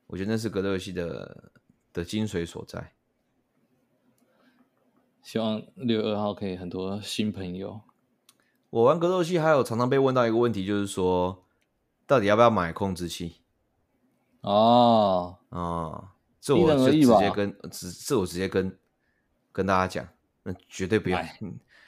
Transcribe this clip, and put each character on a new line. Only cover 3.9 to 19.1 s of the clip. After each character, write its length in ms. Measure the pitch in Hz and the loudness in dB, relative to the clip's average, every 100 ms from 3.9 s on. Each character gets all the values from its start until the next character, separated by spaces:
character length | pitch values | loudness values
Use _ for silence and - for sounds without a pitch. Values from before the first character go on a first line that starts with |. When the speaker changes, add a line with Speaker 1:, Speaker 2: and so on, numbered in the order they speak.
| _ _ _ _ _ _ _ _ _ _ _ _ _ | _ _ _ _ _ _ _ _ _ _ _ _ _
Speaker 2:
希 160 | - 113 | -8 -4
望 240 | 110 110 - - | -4 -4 -8 -8
六 260 | 127 110 | -2 -2
月 60 | 107 | 0
二 100 | 104 | -2
号 160 | 104 | -4
可 140 | 101 98 | -4 -6
以 100 | 90 | -8
很 100 | 90 | -8
多 320 | 92 95 101 | -8 -8 -8
新 300 | 104 - 107 | -8 -4 -4
朋 240 | 95 92 90 | -4 -10 -10
友。 260 | 98 107 - _ _ _ _ _ _ _ _ | -12 -14 -20 _ _ _ _ _ _ _ _
Speaker 1:
我 120 | 117 | 2
玩 160 | 117 165 | 4 4
格 80 | 175 | 2
斗 100 | 185 | 0
游 60 | |
戏 140 | 165 175 | 0 0
还 120 | 156 | 2
有 140 | 147 | 2
常 140 | 113 113 | 2 0
常 100 | 123 | 0
被 120 | 135 | 2
问 160 | 135 127 | 2 2
到 100 | 120 | 2
一 60 | |
个 60 | 113 | 2
问 140 | 120 | 0
题， 140 | 104 95 | 0 -2
就 140 | 104 | -2
是 80 | 101 | -2
说 580 | 98 92 90 90 95 _ _ _ _ _ _ - | -2 0 2 0 -4 _ _ _ _ _ _ 0
到 120 | 135 | 2
底 60 | 101 | 4
要 100 | 107 | 6
不 60 | |
要 80 | 117 | 6
买 240 | 107 85 | 4 -2
控 220 | 82 98 87 | -2 -6 -4
制 120 | 87 | -8
器？ 280 | - 85 - _ _ _ _ _ _ _ _ _ _ | -10 -12 -14 _ _ _ _ _ _ _ _ _ _
Speaker 2:
哦。 960 | 101 101 113 120 120 113 101 92 90 95 _ | -2 4 6 6 6 6 4 0 -2 -10 _
Speaker 1:
哦， 600 | 87 85 85 80 - 98 _ _ _ | -8 -6 -6 -8 -10 -18 _ _ _
这 140 | - 170 | 0 4
我 180 | 165 | 4
就 120 | 143 131 | 4 4
直 120 | 151 | 6
接 0 | |
跟， 20 | |
Speaker 2:
因 80 | 135 | 6
人 100 | 107 | 6
而 260 | 95 98 101 | 4 0 -4
异 60 | |
吧。 180 | - 85 | -6 -16
Speaker 1:
直-， 220 | - 92 87 - | -14 -14 -12 -4
这 120 | 131 | -2
我 60 | 90 | -2
直 120 | 87 | -4
接 120 | 95 | -4
跟， 260 | 95 92 - _ _ _ | -2 -2 -6 _ _ _